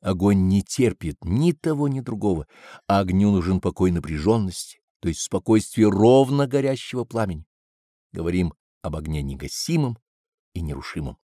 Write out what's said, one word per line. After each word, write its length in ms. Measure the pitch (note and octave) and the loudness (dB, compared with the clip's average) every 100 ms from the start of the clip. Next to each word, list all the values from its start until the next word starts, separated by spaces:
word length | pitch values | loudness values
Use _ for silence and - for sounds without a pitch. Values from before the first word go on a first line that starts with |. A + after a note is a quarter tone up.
Огонь 460 | - F#2 G2 G2+ F#2 | -4 0 2 4 4
не 160 | G2 | 2
терпит 540 | F#2 - B2 F#2 E2 C#2+ | 0 0 0 0 -8 -8
ни 280 | F2 G#2 E3 | -4 0 0
того, 360 | D#3+ E3 D3 C#3+ | 0 -2 -2 -2
ни 140 | C3+ | -4
другого, 460 | A#2+ A2 G#2 E2+ D2+ - - - _ | -6 -4 -2 -2 -4 -16 -20 -20 _
а 120 | G2 | 0
огню 320 | F#2+ F#2 G#2 | 2 2 4
нужен 300 | G2+ F2 F#2 | 4 2 0
покой 300 | F#2 - F#2 | 0 0 0
напряжённости, 880 | E2+ D#2 D#2 E2 A2+ G2 F2 - - _ _ | 0 -4 -2 0 2 0 -6 -14 -18 _ _
то 100 | F2+ | -6
есть 120 | D#2+ | -6
спокойствие 680 | - F#2+ - A2 - - G#2+ | -6 -6 2 2 2 2 2
ровно 580 | G2 A2 C3 C3+ C#3+ C#3 | 6 6 6 4 0 0
горящего 560 | C#3 C3+ C3+ - B2+ | 0 -2 -4 -6 -8
пламени. 420 | A#2 A#2 G#2+ D#2+ D#2+ _ _ _ _ _ _ | -6 -4 -4 -6 -12 _ _ _ _ _ _
Говорим — 420 | - E2 F2+ F2 - _ _ | -6 -2 0 0 -4 _ _
об 140 | F2+ D#2 | -8 -8
огне 260 | D#2 D2+ | -4 -4
негасимом 800 | C#2 C#2 C#2+ - - D#3+ C#3 A#2 _ _ _ _ _ | -4 -8 -10 -10 -4 -2 -2 -6 _ _ _ _ _
и 80 | - | -8
нерушимом. 560 | E2 C2+ - - C#2 A1 | -6 -8 -10 -10 -10 -12